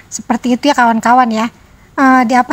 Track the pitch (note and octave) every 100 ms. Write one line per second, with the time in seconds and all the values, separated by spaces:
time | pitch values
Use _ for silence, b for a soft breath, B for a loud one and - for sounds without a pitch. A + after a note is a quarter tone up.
0 | - - - A3+ A#3+ B3 C#4+ C4+ A#3 A3+
1 | A3+ B3+ B3 A3 A3+ b b b b -
2 | C4+ C4 A#3 B3 B3